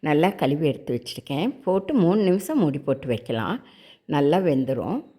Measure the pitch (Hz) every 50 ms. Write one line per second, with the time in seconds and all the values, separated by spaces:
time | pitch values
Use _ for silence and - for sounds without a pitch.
0 | - 156 147 147 160 190 196 - 156 135 139 147 165 147 131 - - - 123 120
1 | - - - - - - 143 139 175 247 277 - - - 185 196 196 - 311 254
2 | 185 165 185 214 208 190 180 202 202 - 311 294 196 151 135 143 139 - 135 135
3 | - 135 117 107 - - 117 113 110 90 185 269 - - - - - - - _
4 | _ - 151 143 143 143 156 185 190 175 147 131 131 123 135 127 85 107 185 269
5 | 330 - -